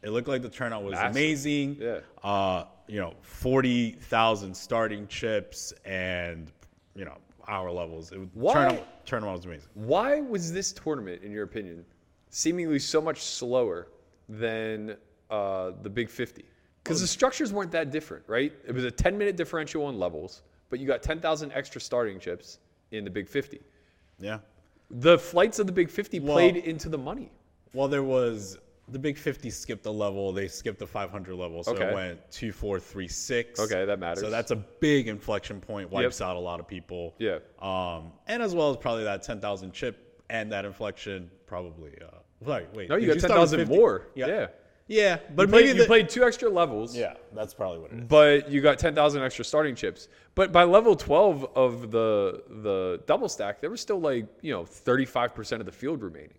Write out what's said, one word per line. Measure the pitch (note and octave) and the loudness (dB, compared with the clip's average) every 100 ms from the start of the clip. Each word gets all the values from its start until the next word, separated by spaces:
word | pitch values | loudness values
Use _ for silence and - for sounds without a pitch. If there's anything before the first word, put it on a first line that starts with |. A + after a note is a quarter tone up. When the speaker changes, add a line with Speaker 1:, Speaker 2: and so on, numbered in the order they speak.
Speaker 1:
It | G#2+ | -2
looked | A2 B2 | -4 -2
like | C3 | -4
the | B2 | -4
turnout | - A#2+ A2 | -6 -6 -4
was | G2+ | -6
Speaker 2:
Massive. | F#2 A#2 | -2 0
Speaker 1:
amazing. | A#2+ D3+ D3+ C#3+ D3 C#3 C#3+ | 2 0 0 -2 -2 -2 -4
Speaker 2:
Yeah. | A2+ G2+ - - | -6 -6 -10 -12
Speaker 1:
Uh, | G2+ G2+ G2 F2+ E2 - - | -4 0 0 -2 -6 -18 -10
you | G#2 | -8
know, | F2 - | -8 -10
forty | - - B2+ C3+ B2+ A#2+ A#2 | -20 -6 2 4 4 2 0
thousand | A#2 - A#2 A2+ A2 G2 F#2 | -4 -2 2 2 2 -4 -12
starting | - A#2 A2 G#2 G#2 | -4 -2 -2 -4 -10
chips | - A#2 G#2+ - - - - | -8 -4 -4 -6 -14 -14 -16
and, | - F#2+ F#2 F2+ F2 E2 D#2 _ _ _ _ G2 | -10 -6 -4 -4 -6 -10 -16 _ _ _ _ -16
you | |
know, | F2+ C2+ _ _ - | -16 -16 _ _ -10
hour | G2+ F#2 | -8 -6
levels. | F2+ E2 D#2+ E2 | -6 -8 -12 -16
It | F#2+ | -16
was, | F#2+ | -16
Speaker 2:
Why | F#2 C#3+ | -2 2
Speaker 1:
turnout, | A3+ C#3 B2 - - - | 4 4 2 -6 -20 -6
turnout | A#2 G#2+ F2+ | -6 -4 -8
was | F2+ | -10
amazing. | D#2 - | -16 -18
Speaker 2:
Why | G2+ A2 E3 B3 D4 | -12 0 2 2 0
was | C#4 G#3 E3 | -2 -6 -6
this | F3 G3 | -6 -6
tournament, | - - C#3+ G2 F2 | -8 -6 -6 -6 -12
in | G2+ | -10
your | G#2 | -8
opinion, | G2+ A2+ F#2+ E2+ E2 _ _ _ _ | -8 -8 -10 -14 -20 _ _ _ _
seemingly | - D#3+ F3 E3 C#3+ | -4 -2 0 0 -2
so | - D#3 | 0 0
much | D#3+ D#3 | 0 -4
slower | - - B2 B2+ A#2 F2 E2+ - _ _ _ | -8 -8 -2 0 0 -4 -10 -20 _ _ _
than, | G#2+ A2+ A2 A2 A2 G#2+ G2+ _ _ _ | -6 -4 -4 -6 -6 -8 -14 _ _ _
uh, | G#2+ G2 F#2+ F#2 F#2+ | -4 -2 -2 -6 -8
the | G2+ | -8
Big | G2+ A2+ | -6 -6
fifty? | - A#2+ - - _ _ _ - | -6 -8 -8 -20 _ _ _ -4
'Cause | E3 | -2
the | F3+ | -2
structures | - C4 C4 C4+ | 0 0 0 -4
weren't | G3+ F#3 | -2 -4
that | E3 D3+ | -4 -2
different, | D3+ D#3 - - | -6 -8 -16 -4
right? | A2+ C#3+ - - | -2 -2 -4 -8
It | |
was | B2+ B2+ | -4 -4
a | |
ten-minute | A#2 F3 G3+ G3+ F3+ | 0 0 2 -2 -2
differential | E3 E3 D3+ D#3+ C#3+ | -4 -4 -6 -4 -4
on | A#2+ | -2
levels, | F2+ D#2+ F2+ - _ _ _ | -4 -4 -12 -16 _ _ _
but | B2+ | -6
you | C3+ | -2
got | B2 | -2
ten | - D#3+ | -2 -4
thousand | E3 D#3 D3+ | -2 -2 -4
extra | B2+ C#3 B2 | -8 -8 -12
starting | - B2 A2+ F#2+ | -4 -2 -2 -4
chips | F2+ F2 - - _ _ _ | -10 -10 -12 -20 _ _ _
in | A2 | -10
the | G2+ | -8
Big | F#2+ F#2 | -8 -4
fifty. | C#3 C3 - _ _ _ _ _ _ | -6 -6 -12 _ _ _ _ _ _
Speaker 1:
Yeah. | F#2+ G#2+ - _ _ _ _ | -10 -10 -12 _ _ _ _
Speaker 2:
The | A#2+ C#3+ E3+ | 2 6 6
flights | - E3+ G#3+ A3 | 6 2 2 2
of | G3+ | -2
the | |
Big | F#3 F3 | 0 0
fifty | - G3+ F#3+ | -2 -6 -4
Speaker 1:
Well, | C#3+ D3 | 2 6
Speaker 2:
played | F3 F3 | 6 4
into | E3 D#3+ E3+ | -4 -6 -6
the | D#3 | -8
money. | C3 A#3 A#3 _ _ _ _ | -8 -10 -14 _ _ _ _
Speaker 1:
well, | B2+ C3+ | -2 0
there | C#3+ | 2
was, | C3+ B2+ A#2+ A2+ G2 F#2+ _ _ - | 2 2 2 -2 -10 -16 _ _ -14
the | C3 | -6
Big | D3 C#3+ | -4 -4
fifty | - C3+ A#2+ | -6 -6 -8
skipped | - - A2 A2 | -12 -10 -8 -6
a | |
level. | G#2+ G2+ G2 G2 | -4 -2 -2 -4
They | F#2 G2 | -4 -6
skipped | - A#2 G2+ | -6 -8 -8
the | G2 | -10
five | A2 G2 | -8 -8
hundred | G2+ F#2 F2+ | -10 -12 -8
level, | F2 E2 | -8 -8
so | F2 | -6
Speaker 2:
Okay. | A#2 G2 | -2 -2
Speaker 1:
it | |
went | G2+ F#2 E2+ - | -2 -4 -10 -16
two, | - A2+ | -10 -10
four, | G2+ G#2 F#2+ | -6 -4 -4
three, | - G2+ F2+ | -6 -10 -8
six. | - - B2 A#2 - | -8 -4 -2 -2 -4
Speaker 2:
Okay, | A2 F#2+ | -2 0
that | G2 G2+ | 0 -2
matters. | F2 E2+ | -4 -4
Speaker 1:
So | G#2+ | -4
that's | A2+ A#2 | -4 -2
a | A2+ | -4
big | G2+ - D#3 D3 A2 | -6 -2 2 4 2
inflection | G#2 - G#2 - G2+ | -6 -4 -4 -4 -14
point, | - G#2 F2+ | -10 -10 -6
wipes | F#2+ B2 - | -2 -2 -2
Speaker 2:
Yep. | F#2+ | -6
Speaker 1:
out | F2+ | -4
a | |
lot | F2 E2+ | -6 -8
of | E2 | -10
people. | F#2+ - F2 E2+ - | -14 -12 -10 -10 -4
Speaker 2:
Yeah. | A2 - - _ | -4 -4 -8 _
Speaker 1:
Um, | F#2+ F#2 F2+ E2 D#2+ - - | -6 -4 -4 -8 -12 -20 -8
and | A#3 | -4
as | A3+ F3 | -2 2
well | D3+ | 0
as | D3 | 0
probably | B2+ A2+ | -4 -4
that | G#2+ G2 | -2 -4
ten | - A2+ | -6 -8
thousand | G#2 G2+ F#2 | -6 -6 -8
chip | - B2+ G2+ - _ _ | -8 -8 -8 -20 _ _
and | A2+ G#2+ | -6 -4
that | G#2 | -6
inflection | G2+ F#2 G#2+ G2 G#2 F#2+ F2 _ _ | -6 -8 -8 -8 -10 -10 -12 _ _
probably, | F2+ F2+ D#2+ D#2 - | -10 -10 -14 -20 -20
uh, | D#2+ - _ _ - | -20 -20 _ _ -6
like, | C3+ E2+ | -6 -6
wait, | G#2+ F#2 | -12 -4
Speaker 2:
No, | E3 | 0
you | |
Speaker 1:
did | G#3+ | 2
Speaker 2:
got | D#3 | 2
Speaker 1:
you | |
start | |
with | F3+ | 6
Speaker 2:
ten | G3+ | 6
thousand | E3+ D#3+ | 6 6
Speaker 1:
fifty? | D#3 D#3+ | 4 6
Speaker 2:
more. | A3 F#2+ - - | 6 4 -6 -6
Speaker 1:
Yeah. | C3 | -2
Speaker 2:
Yeah. | G3+ A#2 - _ _ _ | -2 -4 -10 _ _ _
Speaker 1:
Yeah, | G#3+ G3+ E3+ - C#3+ | 2 4 2 -4 2
but | |
Speaker 2:
You | G3 | 8
played, | A3 B3+ | 10 10
Speaker 1:
maybe | |
Speaker 2:
you | F#3+ | 8
Speaker 1:
the | A3 | 8
Speaker 2:
played | A3+ F#3 | 8 6
two | B3 | 4
extra | B3 A#3 A#3+ | 4 4 0
levels. | F#3 E3+ G#2+ A#2 A#2+ | 2 2 0 -6 -4
Speaker 1:
Yeah, | G2+ - - | -4 -6 -16
that's | G#2 G#2+ | -10 -10
probably | - F#2+ E2+ | -6 -6 -6
what | D#2+ | -12
it | A#2 | -12
is. | A#2 | 6
Speaker 2:
But | D3+ D3+ C#3+ C#3+ | 10 10 8 4
you | C#3+ | 4
got | D3 C#3 | 4 4
ten | E3+ D3+ | 2 4
thousand | D3+ C#3+ | 2 2
extra | C3 - | -4 -4
starting | A#2+ D3+ D#3 B2 | -2 0 0 -2
chips. | G2 F2+ - - _ | -6 -6 -18 -20 _
But | - F#3+ | 0 4
by | E3+ | 6
level | F3 F#3+ A3+ E3+ | 8 8 8 4
twelve | - D3+ G#3 D3 C3+ - | 4 6 6 4 -2 4
of | B2+ A#2+ A#2 | 4 2 -2
the, | A2+ A2 G#2 G2 - - G#2+ | 2 4 4 2 -2 -14 -8
the | G#2+ F#2+ F#2 E2+ - | -2 -2 -2 -4 0
double | F3 A3+ | 0 0
stack, | - G2+ G#2 | -4 -6 -6
there | D3+ | -8
was | A#3 | -10
still, | - G3+ | -4 -2
like, | D#3+ B2 G#2 - | 0 -2 -4 -12
you | D#3+ | -8
know, | A2 | -8
thirty-five | E2+ - - B2+ C3 B2+ A#2+ - | -8 -8 2 2 2 0 -2 -4
percent | G#2+ A2+ | -8 -6
of | G2 | -8
the | |
field | - C3 D#3 | -8 -6 -6
remaining. | G2+ D2+ D2+ | -8 -12 -20